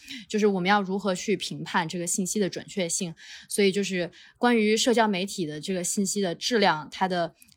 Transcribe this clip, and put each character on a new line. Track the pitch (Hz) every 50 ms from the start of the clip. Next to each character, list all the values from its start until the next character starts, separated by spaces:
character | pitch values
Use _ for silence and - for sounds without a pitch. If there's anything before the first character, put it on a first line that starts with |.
| - - 269 247 202
就 | - - 214
是 | 208
我 | 208 196 185
们 | 175
要 | 185 208 208
如 | 196 180 190 202
何 | 202 202 185
去 | 180 - - 190
评 | 175 - - 160 143 160
判 | - - 196 170
这 | 160 - 180
个 | 170
信 | 170 - - 190
息 | 175 - 214
的 | 196 170
准 | - - -
确 | - - 202 180 170
性？ | - - 190 170 165 - - - - - - -
所 | - - 202
以 | 196
就 | 175 202 202
是 | 180 190 180 170 175 - - - - _ -
关 | - 240 240
于 | 226 214 214 214
社 | 220 - 226 220
交 | 233 220
媒 | 214 196 175 190
体 | 196 - - 175
的 | 151 147 151
这 | 151 - 190
个 | 180 175
信 | - - 214 196
息 | 180 - 202 196
的 | 175 165
质 | 170 - - 247 214
量， | 196 180 160 156 151 -
它 | - - 190
的 | 185 185 175 170 156 - _ - - _